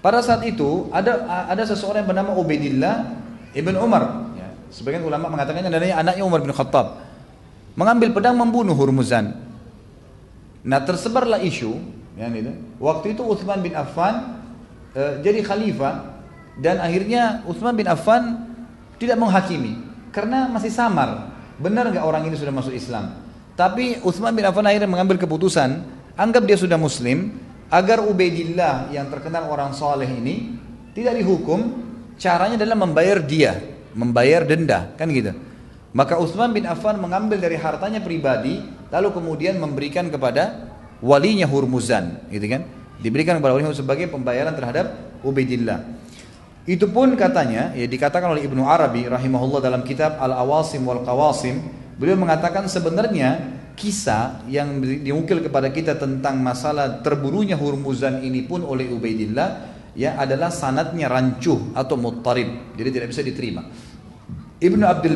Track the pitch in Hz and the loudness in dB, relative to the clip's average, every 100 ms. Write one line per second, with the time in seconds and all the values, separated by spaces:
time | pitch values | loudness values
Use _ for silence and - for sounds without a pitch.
0 | 185 240 233 226 233 - 143 165 - 175 | 4 4 4 2 0 0 0 0 -2 0
1 | 208 233 - 180 180 190 214 202 196 208 | 2 0 -2 -4 -2 -2 0 -2 -2 -2
2 | 190 185 202 185 156 147 143 131 165 233 | 0 0 0 0 0 0 0 2 2 0
3 | - - - - - 135 165 190 226 185 | -4 -8 -12 -16 -8 -4 -2 0 4 4
4 | 131 - - 92 92 - - - 120 165 | 2 -4 -8 -10 -14 -16 -18 -10 -6 -4
5 | 160 147 165 156 143 160 185 165 185 165 | -2 -4 -4 -4 -4 -4 -2 0 0 2
6 | 170 185 190 165 139 139 131 139 113 - | 0 0 2 2 0 -2 2 2 2 -6
7 | - - - - - - - - 196 233 | -18 -20 -20 -20 -20 -20 -14 0 4 6
8 | 226 202 240 247 233 240 202 143 135 135 | 4 4 4 4 2 2 2 4 4 4
9 | 113 117 104 - - - - - - - | 2 2 0 -6 -14 -18 -20 -20 -20 -20
10 | - - - - - - 117 139 - 175 | -20 -20 -20 -20 -20 -12 0 0 2 -2
11 | 226 247 240 208 185 - 110 123 180 - | 0 0 2 2 0 -2 -4 -6 -8 -16
12 | - 98 117 113 117 - - - 139 160 | -18 -10 -6 -4 -6 -8 -14 -2 -2 0
13 | 208 214 240 202 190 196 180 156 139 - | -4 -4 -2 -2 -2 -2 -2 -4 -6 0
14 | 185 240 254 - - - - - - 131 | 0 0 -6 -12 -14 -18 -20 -20 -10 -4
15 | 143 139 165 214 202 202 220 143 139 - | -2 0 2 2 0 -2 -2 0 -2 -4
16 | - - - - - - 151 185 170 175 | -10 -16 -18 -20 -20 -2 0 0 0 0
17 | 202 240 233 220 208 170 233 226 196 165 | 0 2 2 0 -6 -4 -2 0 0 2
18 | - 240 240 233 - - - - - - | 4 4 2 -6 -10 -14 -16 -18 -20 -6
19 | 233 233 226 185 180 160 117 110 - - | 0 2 4 4 2 -4 -4 -6 -10 -16
20 | - - 214 262 262 226 220 - 233 170 | -8 -4 0 0 0 -2 -2 0 2 2
21 | 120 104 107 - - - 160 220 240 175 | 0 -2 -10 -16 -18 -6 0 2 2 0
22 | 156 156 160 151 143 135 131 123 120 113 | 0 0 -2 -4 -4 -4 -4 -6 -6 -6
23 | 95 - - - - - 185 208 247 240 | -6 -10 -18 -20 -14 2 2 2 -2 0
24 | 185 175 226 226 202 185 208 208 202 180 | -2 0 0 2 2 4 4 4 2 2
25 | 190 185 175 156 185 175 131 151 - - | 2 2 2 2 2 4 2 0 -6 -16
26 | - - 214 240 196 196 180 165 156 - | -16 0 4 4 6 4 4 2 2 0
27 | 120 147 208 - - - - 165 190 226 | 0 0 -2 -8 -16 -20 2 4 6 4
28 | 208 185 180 165 165 175 165 131 135 147 | 4 2 2 2 -2 0 2 0 -4 -6
29 | 139 143 160 165 156 147 139 135 147 139 | -6 -8 -6 -6 -4 -4 -4 -2 -2 0
30 | 127 123 123 202 233 - - - - 202 | -2 -2 -2 -4 -6 -10 -14 -18 -12 -2
31 | 240 233 185 175 - 180 233 - - - | 0 2 2 2 2 0 0 -4 -10 -14
32 | - - 180 170 196 233 214 220 180 156 | -16 -4 2 2 2 2 2 2 4 4
33 | 180 202 143 156 127 87 - - - 107 | 4 4 2 4 4 4 -8 -16 -12 -4
34 | 120 120 131 165 147 160 156 95 90 - | 0 4 6 6 4 2 2 0 0 -6
35 | 160 135 104 - - - - - - 120 | 0 0 -2 -6 -14 -18 -20 -20 -4 0
36 | 143 170 165 180 240 208 170 165 214 208 | 2 2 0 0 0 0 -2 -2 -2 -2
37 | 175 190 214 202 175 160 156 147 196 214 | -2 -2 0 0 0 -2 -4 -4 -4 -4
38 | 185 165 139 131 131 - - - - 165 | -4 -2 0 0 0 -4 -8 -16 -4 0
39 | 196 190 165 156 170 190 156 135 143 147 | 0 -2 -6 -2 -2 -2 -4 -4 -4 -4
40 | 175 147 127 127 196 - - - - - | -4 -2 0 2 0 -4 -14 -18 -20 -6
41 | 120 143 185 208 156 139 135 127 113 110 | 4 6 6 2 2 2 2 0 2 0
42 | 87 80 - 101 104 131 175 - - - | 0 -8 -10 -6 -2 -4 -6 -16 -20 -8
43 | 113 127 160 165 139 131 156 147 135 139 | -2 0 2 2 4 4 2 -2 -2 -2
44 | 175 147 127 123 156 - 120 143 185 - | -2 -4 -2 0 -2 -2 -4 -2 -4 -6
45 | - - 131 135 127 120 113 92 - - | -16 -6 -2 0 0 0 0 -2 -6 -14
46 | - - - - - - - 180 202 220 | -16 -20 -20 -20 -20 -12 -2 2 4 6
47 | 262 254 185 175 131 113 127 135 120 123 | 4 6 4 4 2 0 -2 -2 -4 0
48 | 143 175 175 151 139 131 135 165 143 120 | 2 2 0 0 0 0 4 4 4 2
49 | 123 123 131 127 131 139 127 127 123 139 | -2 -2 0 0 2 2 2 0 -2 0
50 | 156 156 131 127 127 151 156 143 127 123 | 0 0 -2 0 2 2 0 -2 -2 -2
51 | 123 123 147 131 127 147 - - - - | 0 4 4 2 -2 -4 -6 -12 -16 -2
52 | 147 190 170 160 170 190 196 185 165 170 | 2 4 4 2 2 0 -2 -2 0 0
53 | 220 180 131 156 - - - - 208 190 | 0 2 2 0 -4 -10 -16 -8 -4 -2
54 | - 107 123 - 117 139 143 139 131 135 | 0 0 0 -6 -4 -2 -2 -2 -2 -2
55 | 139 147 160 175 160 139 135 147 156 143 | -2 -2 2 0 2 0 0 0 -2 -2
56 | 139 135 139 131 127 123 151 147 135 - | -2 -2 -2 0 0 0 -2 0 -2 -2
57 | 151 143 139 185 202 165 143 139 135 127 | -2 0 0 0 0 0 0 -2 -2 -2
58 | 135 131 131 127 - 180 156 131 127 120 | 0 -2 -2 -4 -2 -4 -2 -4 -2 -4
59 | 113 110 107 117 185 - - - - - | -2 -2 -2 0 -2 -4 -12 -16 -14 -4
60 | 139 156 135 135 170 170 139 135 165 170 | -2 -2 -2 0 -2 -2 -2 0 -2 -2
61 | 139 127 131 120 165 - - 127 135 139 | 0 2 2 2 2 2 0 -4 -2 0
62 | 120 117 123 123 101 - - - 123 127 | -2 -2 0 0 -2 -6 -12 -6 -4 -4
63 | 117 151 131 127 120 90 - - - - | -4 -4 -4 -4 -6 -8 -12 -18 -20 -20
64 | - - - - - - 175 208 202 175 | -20 -20 -16 -16 -16 0 4 6 4 4
65 | 165 | 2